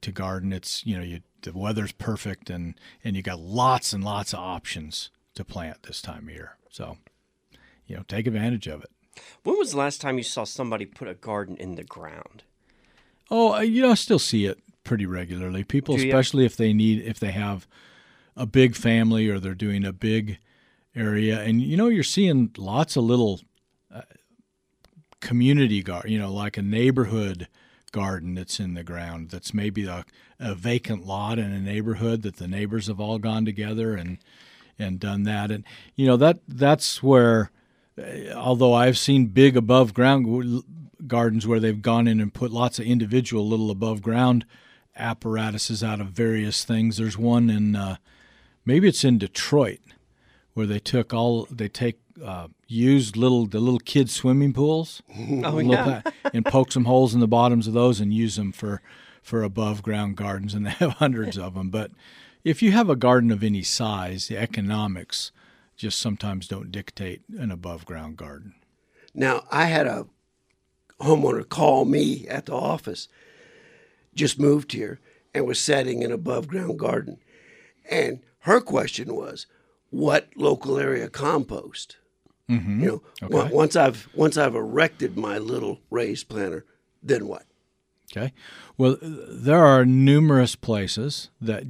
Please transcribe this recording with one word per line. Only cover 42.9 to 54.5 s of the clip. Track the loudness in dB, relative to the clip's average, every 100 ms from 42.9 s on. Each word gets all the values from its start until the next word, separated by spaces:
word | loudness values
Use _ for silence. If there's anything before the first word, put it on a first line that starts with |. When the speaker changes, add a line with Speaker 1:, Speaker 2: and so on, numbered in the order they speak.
| 2 2 0 0 0 0
Speaker 1:
little | 0 -2
above | -2 -4 -4
ground | -2 2 4 4 0 _ _ _ _ -10
apparatuses | -8 -6 -6 -4 -4 -4 -6 -4
out | -4 -4
of | -6
various | -2 0 0 -2 -4
things. | -2 0 0 0
There's | -4 -2
one | 2 4 4
in, | 4 2 0
uh, | -4 -8 _ _ _ _ _ _ 0
maybe | 4 4
it's | 4
in | 4 2
Detroit, | 2 -6 0 2 2 -2 _ _ _ _ _ _ _
where | -4 -2
they | -2
took | -2 -2 0
all, | 0 0 0 -4
they | -8 -8
take, | -4 -4 -4 _ -18
uh, | -12 -12 -14 _ -8
used | 2 4 4 4 2
little, | 4 4 2
the | 0
little | 0 0
kid | 0 2 2
swimming | 2 2 4 4